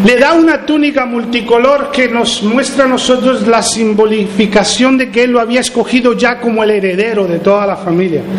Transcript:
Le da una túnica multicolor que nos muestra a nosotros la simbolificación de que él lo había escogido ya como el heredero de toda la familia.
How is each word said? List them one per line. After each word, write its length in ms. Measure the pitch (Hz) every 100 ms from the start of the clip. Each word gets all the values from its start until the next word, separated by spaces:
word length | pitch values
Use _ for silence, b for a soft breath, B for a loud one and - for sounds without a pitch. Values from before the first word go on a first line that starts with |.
Le 120 | 202 247
da 160 | 277
una 300 | 330 330 294
túnica 400 | - 302 294 277
multicolor 840 | 247 240 233 240 208 233 262 285 262
que 160 | 247 247
nos 340 | 233 220 -
muestra 400 | 208 240 262 269
a 40 | 262
nosotros 560 | 254 - 254 254 240 208
la 120 | 226
simbolificación 1400 | 208 214 220 208 214 214 190 - 202 208 202 - 254 262
de 140 | 254
que 140 | 214
él 80 | 247
lo 80 | 240
había 200 | 226 247
escogido 520 | 233 233 - 247 240
ya 260 | 202 233 247
como 240 | 240 220
el 80 | 214
heredero 560 | 208 190 180 226 208 185
de 140 | 170
toda 260 | 196 202 202
la 80 |
familia. 460 | 185 185 170 185 151 -